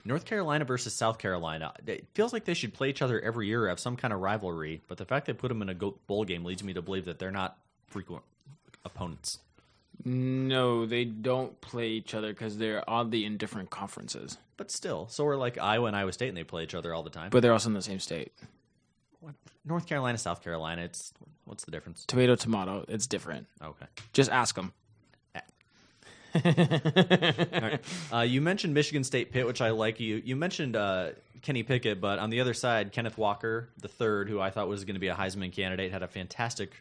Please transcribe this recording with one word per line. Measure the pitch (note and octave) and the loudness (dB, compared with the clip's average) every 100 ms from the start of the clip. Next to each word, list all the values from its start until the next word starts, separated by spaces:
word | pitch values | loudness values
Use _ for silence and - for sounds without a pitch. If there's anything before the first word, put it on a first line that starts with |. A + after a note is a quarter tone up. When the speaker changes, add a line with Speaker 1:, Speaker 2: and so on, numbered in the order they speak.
Speaker 1:
North | G2+ D3 - | -4 -4 -2
Carolina | G#3+ E3 D3 C3 | -4 0 0 0
versus | B2 A2 - | -2 -2 0
South | A2+ A2 | 0 0
Carolina. | G#2 F2+ E2 D#2 D#2+ - - | -2 -2 -2 -4 -6 -8 -8
It | G2 - - | -8 -6 0
feels | A#3 | 0
like | A#3 - | 0 -2
they | F3 | -2
should | A2 | -2
play | - C#3 | -2 -2
each | C#3 | 2
other | C3 A2+ | 2 2
every | A2 A#2 G#2 | 0 -2 0
year | A#2 G#2 | 2 2
or | |
have | F2+ | 0
some | B2 B2 | -4 -2
kind | B2 | -2
of | G2 | 0
rivalry, | F#2+ G#2+ F#2 E2 D#2 D#2+ - | 0 0 -2 -4 -6 -8 -10
but | F2 | -10
the | F#2 | -2
fact | C3+ C#3+ | -2 -2
they | |
put | A#2+ B2+ | -4 -4
them | A#2 | -4
in | G2 | -4
a | F2+ | -4
go-, | G2+ - - | -4 -6 -4
bowl | G#2 G2+ | -2 -2
game | F2 | -2
leads | F2 F#2 | -4 -6
me | G2 | -6
to | F2+ | -6
believe | F2 F#2+ F2 | -4 -4 -6
that | E2+ | -8
they're | F#2 | -6
not | G2 F#2+ - _ _ _ | -4 -4 -6 _ _ _
frequent | G#2 F2 F2 _ _ - C#3+ _ - | -12 -10 -14 _ _ -20 -20 _ -18
opponents. | - - F2 D#2 - - _ _ _ _ _ - B2+ | -14 -8 -8 -6 -10 -10 _ _ _ _ _ -10 -2
Speaker 2:
No, | B2+ B2+ C3 C3 C3 B2+ A#2 A2+ | 0 0 2 2 4 4 4 2
they | A#2+ A#2+ | 0 0
don't | A2 B2 B2+ B2+ - | -2 0 0 0 -8
play | - B2 A#2 | -10 -4 -2
each | A2 - | -2 -4
other | A2 G#2+ | -6 -4
'cause | G2+ A2 G#2 | -4 -6 -2
they're | A2 G#2+ - | -2 -2 0
oddly | A#2 A#2 A2+ G#2+ | 0 2 0 0
in | G#2 | -4
different | G#2 G#2+ F2+ | -6 -6 -8
conferences. | - G2 - - - - - _ - | -8 -10 -10 -10 -10 -10 -14 _ -14
Speaker 1:
But | - | -8
still, | - F#3 F#2+ A#2 | -6 -4 -4 -4
so | - D3 | 0 0
are, | C#3 | 2
like, | A#2+ A#2+ | 0 0
Iowa | G2 A2+ A#2 | 2 4 2
and | G2+ | 2
Iowa | G2 | 0
State, | - B2+ | -2 -4
and | F2+ | -4
they | |
play | E2 E2+ | -6 -6
each | D#2+ F2+ | -6 -6
other | E2 | -4
all | E2 | -4
the | D#2+ | -6
time. | E2 E2+ | -10 4
Speaker 2:
But | B2 | 6
they're | A#2+ | 8
also | A2+ A#2 | 8 4
in | |
the | G#2 | 0
same | F#2+ F#2+ | -2 -6
state. | - D#2+ - - - _ _ _ _ _ _ _ | -6 -6 -8 -14 -20 _ _ _ _ _ _ _
Speaker 1:
What? | D#3+ C#3+ - _ D3 | -20 -20 -20 _ -4
North | E3+ E3 | -4 0
Carolina, | D3 B2+ A#2 | 0 0 0
South | - F2 | -2 -4
Carolina, | E2+ E2 D#2+ E2+ | -4 -4 -4 -4
it's, | F2 - - - - - - | -6 -8 -14 -18 -20 -20 -18
what's | G#2 - | -14 -10
the | |
difference? | G#2+ F2+ E2 - | -10 -10 -12 0
Speaker 2:
Tomato, | A#2+ B2 B2 | 6 6 6
tomato, | A#2 G#2+ F#2 G2 - | 4 0 0 -6 -6
it's | G#2+ - | -4 -2
different. | G2 E2 C#2+ G#1 - | -4 -4 -10 -12 -16
Speaker 1:
Okay. | D2+ D2 - - - | -16 -16 -18 -18 -2
Speaker 2:
Just | - C#3 | 4 4
ask | B2+ A2+ - | 4 2 0
'em. | F#2 - _ _ _ _ _ - | -6 -10 _ _ _ _ _ -14
Speaker 1:
Eh. | - _ _ _ _ _ - - - E3+ | -14 _ _ _ _ _ -20 -20 -2 4
Speaker 2:
<laughs> | F3 E3 E3 D#3 D#3+ F#3+ F#3 F#3 F3 - - | 6 6 6 4 4 6 8 6 6 2 2
Speaker 1:
All | - | 0
right. | A2 D3 - F3+ D#3+ | 0 -2 -4 -8 -2
Uh, | A#2 | 2
you | A#2+ C3 | 4 4
mentioned | D#3+ G3 F3+ | 4 2 2
Michigan | D3 D3 D3 | 2 4 2
State | C3 B2+ - | 0 0 0
Pitt, | B2+ B2 | 0 0
which | B2 | 2
I | A2+ | 2
like. | A2 A2 A2+ | 4 2 0
You, | A2+ A2 | -2 -2
you | A#2+ C3 | -2 -2
mentioned, | F3 - C#3 A2 | -2 -2 -2 2
uh, | G2+ F#2+ E2 - _ - | 2 2 -2 -6 _ -12
Kenny | - B2+ | -2 -2
Pickett, | A2 B2+ A#2 G2+ | 2 2 2 2
but | G2+ G2+ | 0 0
on | A2 | 0
the | A#2 | 2
other | B2+ | 2
side, | A2+ B2+ A2+ G#2 | 2 2 2 2
Kenneth | B2 A2+ A2 | -2 -4 0
Walker | G#2 G#2 A2+ A2+ A#2+ - | 0 0 -2 -4 -6 -12
the | F#2+ | -12
third, | - A2+ G#2 G2+ | 0 2 2 0
who | G#2 | 0
I | F#2+ | 0
thought | G#2+ G#2 | 0 -2
was | G2+ | -4
gonna | G2 G2 | -6 -4
be | F#2+ | -2
a | F2 | -2
Heisman | F#2+ G2 F#2 | -2 -2 -6
candidate, | F#2 F#2+ F#2 F#2+ | -4 -2 -2 -4
had | F#2+ | -4
a | F2+ | -8
fantastic | G2 F2+ - A#2 - G2 - | -8 -10 -4 -4 -4 -8 -10